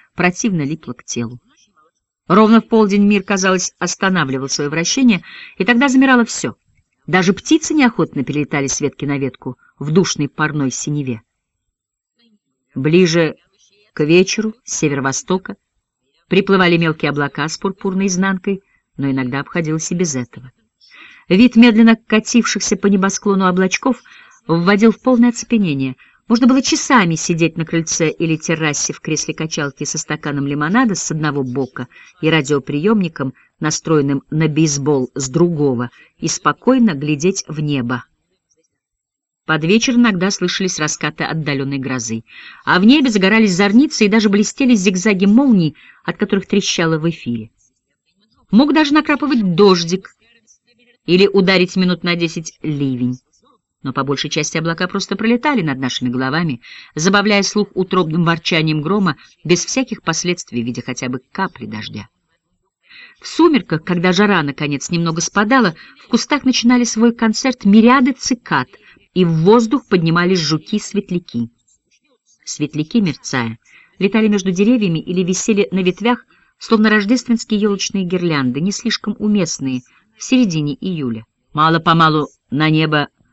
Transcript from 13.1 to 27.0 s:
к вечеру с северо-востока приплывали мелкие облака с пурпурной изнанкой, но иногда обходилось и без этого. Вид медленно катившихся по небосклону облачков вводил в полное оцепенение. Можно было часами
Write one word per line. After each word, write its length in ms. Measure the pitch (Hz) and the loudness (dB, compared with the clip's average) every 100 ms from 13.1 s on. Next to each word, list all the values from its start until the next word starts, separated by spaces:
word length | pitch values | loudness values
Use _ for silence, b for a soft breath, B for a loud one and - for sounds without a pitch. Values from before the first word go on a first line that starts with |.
| 165 156 - _ _ _ _ _ | 2 0 -4 _ _ _ _ _
к 100 | - | -4
вечеру 500 | 151 175 190 - 220 - | 2 4 4 0 -4 -8
с 120 | - - | -12 -4
северо-востока 800 | 156 139 - 160 - 190 - - _ _ _ _ _ _ _ | -4 -2 -4 -6 -4 -6 -6 -16 _ _ _ _ _ _ _
приплывали 480 | 185 196 190 175 170 | 0 2 2 4 2
мелкие 340 | 165 156 147 | 2 -2 -4
облака 380 | 147 139 - 151 | -2 -4 -4 -6
с 80 | - | -6
пурпурной 520 | 196 190 196 190 196 | -8 -6 -4 -2 -2
изнанкой, 520 | 180 190 185 202 196 - _ _ - | 0 -2 -2 -4 -6 -8 _ _ -6
но 120 | 139 | -4
иногда 300 | 135 127 139 | -2 -2 -6
обходилось 500 | 143 180 156 160 - | -6 -6 -4 -4 -4
и 40 | |
без 200 | 175 175 | -4 -4
этого. 380 | 131 120 - 127 _ _ _ B B B B - | -4 -8 -12 -20 _ _ _ B B B B 0
Вид 260 | 185 240 226 | 4 6 8
медленно 400 | 240 220 233 226 | 6 8 6 4
катившихся 800 | - 214 - 240 226 208 - 190 | 2 -2 2 0 0 -2 -4 -2
по 120 | 190 | 0
небосклону 580 | 196 190 190 208 196 185 | 2 0 -2 -2 0 2
облачков 560 | 180 185 - 277 240 b b b b - | 2 0 0 -2 -4 b b b b -4
вводил 460 | 165 175 202 226 | 0 2 4 4
в 80 | 214 | 4
полное 300 | 254 247 240 | 2 4 4
оцепенение. 640 | 233 - 233 185 139 131 127 b b - | 0 -2 0 0 -2 -4 -6 b b -2
Можно 200 | 233 247 | 2 4
было 140 | 262 | 4
часами 540 | 262 330 - 254 | 0 -2 2 2